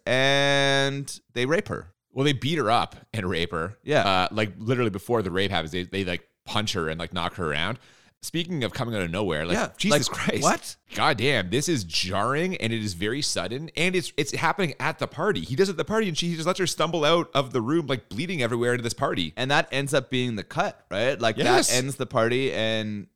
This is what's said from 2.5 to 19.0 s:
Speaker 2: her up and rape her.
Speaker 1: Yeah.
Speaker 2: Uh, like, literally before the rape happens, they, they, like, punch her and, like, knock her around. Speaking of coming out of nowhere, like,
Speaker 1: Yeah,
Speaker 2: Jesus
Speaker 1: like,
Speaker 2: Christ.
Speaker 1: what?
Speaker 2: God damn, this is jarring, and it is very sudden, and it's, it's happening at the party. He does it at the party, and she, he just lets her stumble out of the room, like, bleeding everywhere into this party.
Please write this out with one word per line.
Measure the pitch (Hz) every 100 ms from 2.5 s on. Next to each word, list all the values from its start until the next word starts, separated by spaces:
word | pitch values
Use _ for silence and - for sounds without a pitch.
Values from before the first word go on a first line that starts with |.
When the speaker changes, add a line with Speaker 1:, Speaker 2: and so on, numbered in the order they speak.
| 165
Speaker 2:
her | 107
up | 117 80 - -
and | 113 92
rape | 85 85
her. | 85 85 -
Speaker 1:
Yeah. | - 147 98
Speaker 2:
Uh, | 92 90
like, | 107 107 92
literally | 110 123 117
before | 95 - 117
the | 92
rape | 92 98
happens, | 90 80
they, | 90
they, | 90 95 90
like, | 87 - _ -
punch | 107 107
her | 90 80
and, | 82
like, | 85
knock | 90 87 -
her | 80
around. | 71 90 120 - _ _ _
Speaking | - 165 175 165
of | 107
coming | - 120 107
out |
of | 85
nowhere, | 90 98 76 85
like, | 220
Speaker 1:
Yeah, | 202 -
Speaker 2:
Jesus | 185 151 123
Speaker 1:
like, | -
Speaker 2:
Christ. | - -
Speaker 1:
what? | 247 330 - - _ 98
Speaker 2:
God | 139 120
damn, | 131 123 90
this | 120 151
is | 143
jarring, | 85 - 90 98 113 147 185 185
and | 113
it | 113
is | 104
very | 85 104 139
sudden, | 147 95 90 131 160 -
and | 180 185
it's, | - -
it's | 156
happening | - 156 - 165 -
at | 143 160
the | 123
party. | - 196 147
He | - 135
does | 196
it |
at | 160
the | 170
party, | 220 208
and | 151
she, | 175
he | 160
just | 160
lets | 190
her | 175
stumble | - 160 170
out | 147 170 -
of | 139 127
the | 123
room, | 113 165 147
like, | 127 -
bleeding | 196 180 170
everywhere | 117 120 120
into | 120
this | 113
party. | -